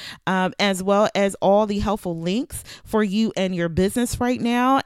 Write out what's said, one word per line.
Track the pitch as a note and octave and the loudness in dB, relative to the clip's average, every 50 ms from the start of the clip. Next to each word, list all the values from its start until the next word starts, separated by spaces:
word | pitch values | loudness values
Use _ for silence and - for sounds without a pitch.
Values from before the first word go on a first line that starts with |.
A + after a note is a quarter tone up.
| - - - - - | -16 -16 -14 -8 -4
um, | E3+ F#3+ F#3 F#3 F3+ - | -2 0 0 0 -2 0
as | - G3 G3+ F#3+ F3+ | 0 0 0 0 0
well | F#3 G3 G3+ G3+ G#3+ - - | 0 2 2 4 2 2 2
as | G3 G3+ G3 F#3 | 0 0 0 0
all | - - F#3 G3 G#3 A3 | 0 2 4 4 4 4
the | G#3 G#3 | 2 0
helpful | G3+ G#3 G#3+ G3+ A3+ - F3+ E3+ E3 | -2 -2 -2 -2 -4 -4 -6 -6 -4
links | E3 F3 F#3+ A#3 D4+ - - - - - - - - | -4 -2 -2 -2 -4 -6 -10 -14 -14 -16 -20 -20 -10
for | - - A3 G#3+ | -2 0 0 2
you | G3 F3+ G#3+ A3+ G#3+ - | 2 2 0 0 0 0
and | - F#3+ F#3 F#3 | -2 -2 -2 -2
your | E3+ E3+ E3+ | -2 -2 -2
business | D#3+ F3+ F#3 G3+ - B3+ A#3+ B3 - - | 0 0 0 2 2 0 -2 -2 -2 -2
right | B3 B3 B3+ A3+ | 0 0 0 0
now. | - A#3 A#3+ A#3+ B3 B3+ C4+ C4+ - | 0 0 0 2 2 2 2 2 0